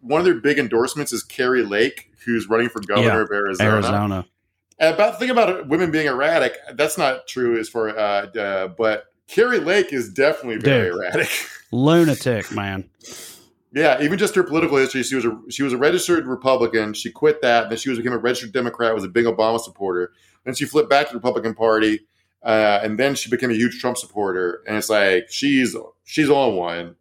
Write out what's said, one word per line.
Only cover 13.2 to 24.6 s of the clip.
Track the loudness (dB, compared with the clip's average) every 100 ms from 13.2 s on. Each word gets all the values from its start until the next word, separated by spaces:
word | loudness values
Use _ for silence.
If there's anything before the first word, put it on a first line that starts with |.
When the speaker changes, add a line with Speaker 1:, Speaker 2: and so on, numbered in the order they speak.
| -20 -20 _ _ _
Speaker 1:
Yeah, | 0 2 2
even | 0 0
just | 2
her | 2
political | 2 2 2 4
history. | 2 0
She | -2
was | 0
a, | -2 -4 -12
she | -4
was | -2
a | 2
registered | 2 2 0 0 0
Republican. | -2 2 2 2 0 -2
She | -6 -10
quit | 0 0 2
that, | 2 2
and | 2
then | -6
she | -4
was, | -4
became | -2
a | -2
registered | -2 -2 -4
Democrat, | -4 -4 -2 -2
was | 0
a | 0
big | 0 0
Obama | 2 0 0
supporter. | -6 -8 -4 -2 -4 _ _ _
Then | -10
she | -6 0
flipped | 0 4
back | 2 2
to |
the | -2
Republican | -2 -2 -4
Party, | 0 2 4 2 0 _ _ _ _
uh, | 0 2 4 2
and | 0 0
then | 0
she | -2 -2
became | -2 0
a |
huge | 0 0 -2
Trump | -4 -4
supporter. | -8 -6 -4 -2 -4 -4